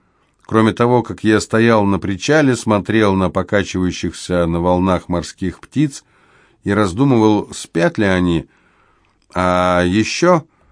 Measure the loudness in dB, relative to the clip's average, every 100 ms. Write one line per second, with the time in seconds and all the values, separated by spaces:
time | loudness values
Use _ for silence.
0 | _ _ _ _ -2 2 2 2 2 2
1 | -2 -4 0 0 0 0 4 4 2 -2
2 | -4 -6 0 2 2 0 0 -2 0 2
3 | 2 2 0 -2 -2 -2 -2 -2 -2 -4
4 | -8 -10 -6 -2 -2 -2 0 0 0 -2
5 | -2 -6 -6 -8 -8 -8 -10 -4 -4 -4
6 | -20 _ _ _ _ _ -2 0 0 0
7 | 2 4 4 2 -2 -12 -8 -2 -2 0
8 | 0 2 0 0 -4 _ _ _ _ _
9 | _ _ _ -4 0 2 2 2 2 0
10 | -2 0 0 0 -2 _ _